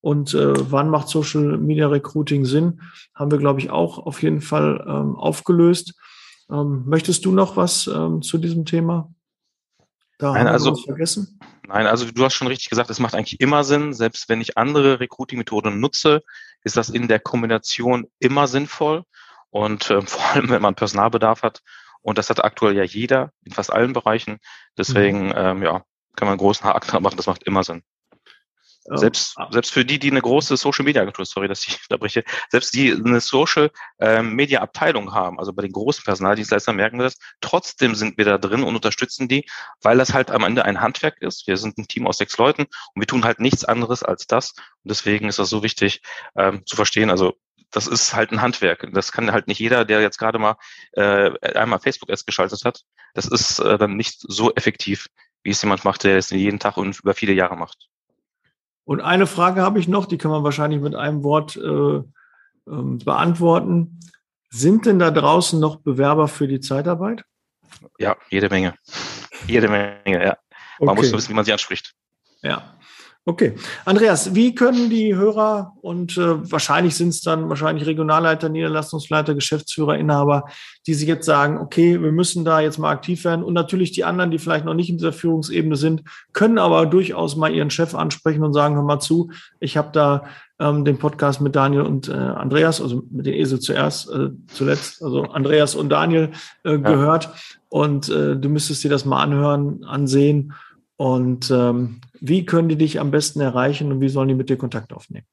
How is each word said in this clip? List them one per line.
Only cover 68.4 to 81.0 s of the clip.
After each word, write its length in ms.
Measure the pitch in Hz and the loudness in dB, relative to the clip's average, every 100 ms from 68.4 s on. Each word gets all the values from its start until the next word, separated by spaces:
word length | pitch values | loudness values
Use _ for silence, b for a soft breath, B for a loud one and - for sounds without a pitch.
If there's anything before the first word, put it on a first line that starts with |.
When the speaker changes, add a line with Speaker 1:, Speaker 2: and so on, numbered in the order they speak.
| 101 | 2
Speaker 2:
Menge. 240 | 95 92 - _ B B B B - - | 2 0 -4 _ B B B B -14 0
Jede 220 | 117 107 | 4 4
Menge, 540 | 104 101 101 101 90 | 2 -2 -6 -2 0
ja. 140 | 90 - _ B B B | 0 -2 _ B B B
Man 120 | 143 | 0
Speaker 1:
Okay. 100 | 98 | 2
Speaker 2:
muss 100 | 127 | 2
nur 80 | 107 | 0
wissen, 120 | 110 | -2
wie 40 | |
man 100 | 110 | -2
sie 80 | 107 | 0
anspricht. 420 | 104 - - - _ _ _ _ _ | -2 -4 -8 -12 _ _ _ _ _
Speaker 1:
Ja. 320 | - - - - B B B B | -8 -8 -10 -20 B B B B
Okay. 300 | - 170 123 110 B B | -8 0 0 0 B B
Andreas, 500 | - 196 220 165 190 | 2 4 4 4 2
wie 180 | 185 240 | 4 4
können 380 | 240 247 247 240 | 4 2 4 2
die 240 | 226 214 | 2 2
Hörer 600 | 185 202 214 214 214 185 - | 4 2 2 0 0 -4 -12
und, 380 | 185 175 175 180 | -8 -6 -4 0
äh, 320 | 175 160 175 | 0 0 -2
wahrscheinlich 460 | 156 - 147 180 151 | -4 2 2 2 2
sind's 240 | 175 156 | -2 -2
dann 280 | - 160 160 | -2 -2 -2
wahrscheinlich 380 | 147 156 156 147 | -2 -2 -2 -2
Regionalleiter, 640 | 156 156 156 165 160 165 | -2 2 2 2 0 -2
Niederlassungsleiter, 880 | 160 160 156 151 160 147 156 151 143 | -2 -2 -2 -4 -8 0 0 2 -2
Geschäftsführer, 600 | - 151 - - 151 151 | 0 -4 -4 -4 0 2
Inhaber, 500 | 151 143 143 143 139 B B B - | 2 4 4 2 0 B B B -4
die 60 | |
sich 120 | 151 | -2